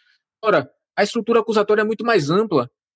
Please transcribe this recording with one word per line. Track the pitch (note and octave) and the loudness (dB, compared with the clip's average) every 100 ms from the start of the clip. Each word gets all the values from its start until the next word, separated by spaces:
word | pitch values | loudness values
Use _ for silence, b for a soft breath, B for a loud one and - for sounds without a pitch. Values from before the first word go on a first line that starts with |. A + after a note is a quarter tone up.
| _ _ _ _ | _ _ _ _
Ora, | A3 F3 C3+ _ _ - | 0 0 0 _ _ -4
a | |
estrutura | G3+ A#3 A3 A#3 | -2 -2 0 0
acusatória | A3 G#3+ G#3 G#3+ | 2 0 2 0
é | |
muito | G#3+ A3 | 0 -4
mais | A3+ F#3+ C#3+ | 0 0 0
ampla, | F3+ A3 D#3+ B2 _ _ | -2 0 -2 -2 _ _